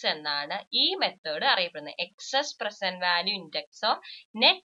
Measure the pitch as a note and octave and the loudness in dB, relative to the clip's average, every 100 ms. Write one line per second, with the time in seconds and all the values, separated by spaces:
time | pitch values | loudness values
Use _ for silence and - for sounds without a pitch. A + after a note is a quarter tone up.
0 | A3 D#3+ D3+ C#3+ D3 F#3+ - A#3+ D4+ F#4+ | -2 -2 -2 -4 -4 -6 -4 2 2 2
1 | A3 - D#3+ D3+ B3 A3 F3 D#3 D3+ - | -2 -2 -6 0 2 2 2 -4 -10 -6
2 | F3+ - - C4 D4 - G#3+ G#3+ F#3 F3+ | -8 -8 -2 -2 -2 -4 -6 -2 -4 0
3 | F3+ F3 F3+ G3+ E3 D#3 - - A3+ - | 2 2 2 -4 -6 -8 -8 -2 0 0
4 | - - - G#3+ C4+ F#4 | -4 -18 -12 4 4 4